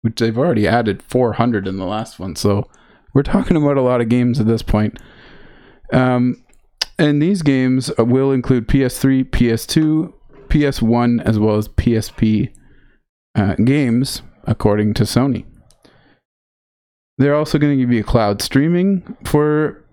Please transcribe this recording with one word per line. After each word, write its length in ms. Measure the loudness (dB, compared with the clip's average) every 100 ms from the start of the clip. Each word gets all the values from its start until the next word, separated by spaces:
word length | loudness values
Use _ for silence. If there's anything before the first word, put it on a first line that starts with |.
which 180 | -6 -2
they've 180 | -2 0
already 300 | -2 0 0
added 340 | 0 0 -4
four 320 | -2 0 0
hundred 340 | -2 -2 -2 -4
in 100 | -6
the 80 | -6
last 340 | -6 -8 -10
one. 160 | -12 -4
So 340 | -2 -2 -4 _ _ _ _
we're 100 | -2
talking 340 | 0 -2 -2 -2
about 200 | 0 0
a 40 |
lot 200 | 0 0
of 80 | 0
games 300 | 0 0 0
at 60 | 0
this 160 | -2
point. 380 | 0 -2 -2 -4 -20 -20 -20 -20 -20 -20 -20 _ -4
Um, 520 | 0 0 0 -2 -4 _ _ _ _ -14 -2
and 200 | 0 2
these 200 | 0 0
games, 480 | 0 2 2 0 -2 -2
uh, 80 | 2
will 260 | 2 2
include 360 | 0 0 -2 2
P 160 | 2
S 160 | 2 0
three, 240 | 0 2
P 260 | 0 0 2
S 160 | 0 0
two, 480 | 0 2 0 -4 -10 -20 -20 -2
P 160 | 0 0
S 140 | 0
one, 420 | 0 2 2 0
as 180 | 0 0
well 160 | 2 0
as 140 | 0
P 280 | 0 0 0
S 140 | -4
P, 400 | -2 0 0 -2 -8 -20 -20 _ _ _ _ _ -2
uh, 200 | -2 2
games, 680 | 2 2 2 0 -2 -8 -16 _
according 500 | -6 0 0 2 0
to 100 | 0
Sony. 420 | 0 2 0 -2 -8 -20 _ _ _ _ _ _ _ _ _ _ _ _ _ _ _ -2
They're 180 | 0 2
also 220 | 0 0
gonna 200 | 2 0
give 140 | 0
you 120 | 0
cloud 400 | 0 0 0 -2
streaming 720 | -2 0 2 0 0 -2 -6 -14 -2
for 580 | 0 2 0 -2 -6 _